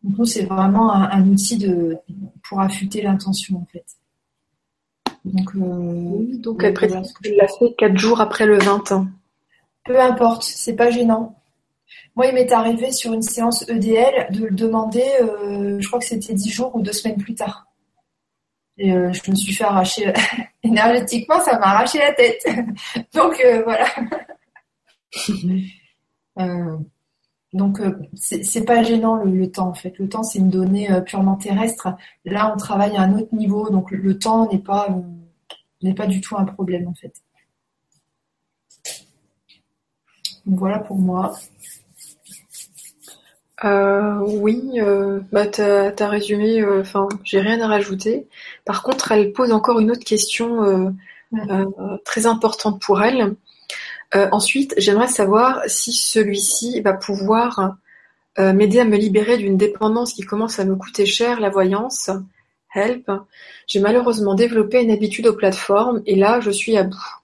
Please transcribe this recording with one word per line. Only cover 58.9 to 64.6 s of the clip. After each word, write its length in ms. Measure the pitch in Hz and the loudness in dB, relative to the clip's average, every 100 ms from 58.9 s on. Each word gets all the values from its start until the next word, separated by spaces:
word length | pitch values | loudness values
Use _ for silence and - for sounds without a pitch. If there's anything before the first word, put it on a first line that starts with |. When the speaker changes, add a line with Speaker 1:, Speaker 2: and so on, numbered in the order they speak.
| 208 | 4
Speaker 2:
libérer 400 | 208 196 214 240 | 2 2 2 0
d'une 200 | 202 190 | 2 2
dépendance 560 | 208 208 214 226 240 | 2 0 -2 0 -4
qui 100 | - | -8
commence 360 | 190 208 220 220 | -8 -4 -4 -2
à 60 | |
me 100 | 190 | -2
coûter 320 | 190 - - 202 | -2 -6 -2 0
cher, 340 | - 233 240 | 2 0 0
la 100 | 208 | 0
voyance. 600 | 196 185 196 240 262 - 196 190 _ _ _ _ | 2 2 0 -4 -6 -6 -6 -8 _ _ _ _
Help. 360 | - 208 247 - 196 196 _ - - - | -4 -2 -2 -4 -8 -8 _ -20 -20 -6
J'ai 140 | 202 | 0
malheureusement 540 | 202 240 240 220 202 | 2 4 2 0 0
développé 480 | 190 240 226 | 2 2 2